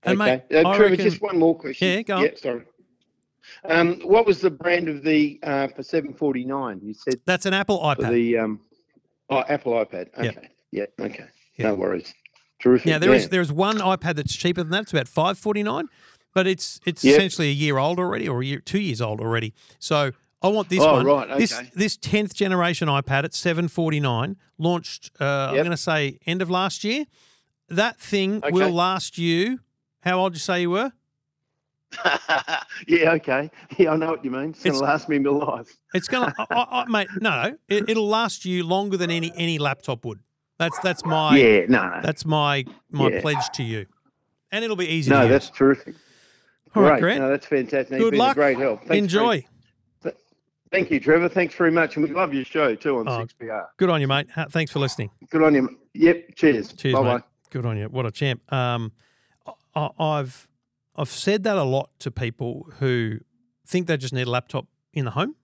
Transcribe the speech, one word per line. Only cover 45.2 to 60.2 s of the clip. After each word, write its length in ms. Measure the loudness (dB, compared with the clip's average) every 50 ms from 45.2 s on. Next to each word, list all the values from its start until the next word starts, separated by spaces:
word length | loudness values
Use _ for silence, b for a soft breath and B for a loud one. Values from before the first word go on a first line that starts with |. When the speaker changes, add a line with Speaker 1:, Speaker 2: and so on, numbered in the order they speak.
| 6
Speaker 1:
to 60 | 6
Speaker 2:
that's 200 | 6 4 2 0
Speaker 1:
use. 80 | -2
Speaker 2:
terrific. 380 | 2 4 4 4 2 -2 -18 -20 b b b b b b b b b b b b b b _ _
Speaker 1:
All 80 | 4 6
right, 80 | 6 6
Speaker 2:
Great. 80 | 4
Speaker 1:
Grant. 200 | 4 0 0 0 0
Speaker 2:
No, 60 | 0
that's 160 | -2 -2 -2
fantastic. 420 | -2 -2 -2 0 0 -2 -4 -4 -2
Speaker 1:
Good 100 | 0 0
Speaker 2:
You've 100 | 2 2 4
been 80 | 4
a 40 | 2
Speaker 1:
luck. 100 | 2 4
Speaker 2:
great 220 | 4 4 2 2 2
help. 220 | 0 -2 -2 -4 -2
Thanks, 100 | 0 0 2 2 2 2
Speaker 1:
Enjoy. 220 | 2 2 2 0
Speaker 2:
mate. 100 | 0 -4 _ _ _ _ _ _ _ _ _ _ _ _
Th-, 100 | -12 -12 _ _ _ _ _ _ _ _ _ _ _
thank 200 | 0 0 0 2
you, 100 | 0 -2
Trevor. 280 | 4 4 4 4 4 2
Thanks 260 | 0 0 -2 -2 0
very 160 | 0 2 2 4
much. 240 | 4 2 0 0
And 100 | -2 -2
we 60 | -2 0
love 180 | -2 -2 -2 -2
your 100 | -4 -6
show, 300 | -4 -2 0 0 0 0
too, 240 | 0 -2 -2 -2 0
on 100 | -2 -2
Speaker 1:
Oh, 120 | -4 -4
Speaker 2:
six 120 | -6 -8 _
P 160 | _ -12 -10
R. 200 | -8 -8 -10 -10 _
Speaker 1:
good 140 | _ 0 2
on 100 | 2 2
you, 80 | 0 0
mate. 200 | 0 -2 -2 -4 -8
Ha-, 120 | -8 -8 -4
thanks 200 | -4 -4 -4 -2
for 80 | -2 -4
listening. 320 | -2 -2 -4 -6 -8 -10 _ _ -20 -6
Speaker 2:
Good 120 | 0 2 4
on 120 | 6 4
you. 220 | 4 2 0 -4 _ _ _ _
Yep. 400 | 2 4 4 4 4 -2 -16 -8
Cheers. 360 | 2 2 2 4 2 -2 -8 -12
Speaker 1:
Cheers, 200 | -6 -4 0 0
Speaker 2:
Bye-bye. 200 | 2 2 2 0
Speaker 1:
mate. 80 | -2 -4 _ _ _ _ _
Good 160 | -10 -6 -6
on 100 | -4 -4 -4
you. 80 | -6 -6
What 160 | -6 -6 -6
a 40 | -6
champ. 420 | -4 -4 -4 -4 -4 -4 _ _ -4
Um, 400 | -2 -2 -2 -2 -4 -6 -8 -10 _ _ _ _ _ _ _ _ _ _
I, 60 | -20 -20 _ _ _ _
I, 140 | -6 -6 -6 -6 _ -4 -2 -2
I've, 280 | -2